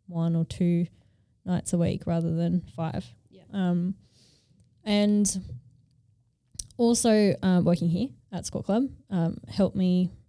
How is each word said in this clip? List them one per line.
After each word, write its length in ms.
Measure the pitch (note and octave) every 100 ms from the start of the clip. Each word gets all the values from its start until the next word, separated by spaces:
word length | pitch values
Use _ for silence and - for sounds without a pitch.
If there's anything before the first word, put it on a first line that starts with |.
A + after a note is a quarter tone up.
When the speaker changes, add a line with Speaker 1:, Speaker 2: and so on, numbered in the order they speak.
| -
Speaker 1:
one 300 | E3+ E3 E3
or 80 |
two 420 | E3+ - F3 E3+ E3+ - _ _ _ _
nights 280 | F#3 F3+ -
a 60 | F3
week 280 | E3+ - -
rather 280 | E3+ E3
than 280 | E3 E3+ F3 - -
five. 280 | D#3+ - - - _
Speaker 2:
Yeah. 120 | F#3+ -
Speaker 1:
Um, 420 | G3+ F3+ F3 F3+ G3 _ _ _ _ _ _ _ _
and 420 | G#3+ G#3 G#3 G#3 G3+ F#3+ - - - _ _ _ _ _ _ _ _ - - -
also, 580 | A#3 A#3+ A#3 G#3+ G3+ -
uh, 180 | F#3 F3+
working 240 | E3+ F3 E3+
here 200 | F3 C4+ - _
at 140 | F#3 -
Squat 180 | -
Club, 240 | - G#3+ C4+ - _
um, 280 | F#3+ E3 - -
helped 280 | - F#3+ F#3+
me 340 | F#3 F3+ F3+ -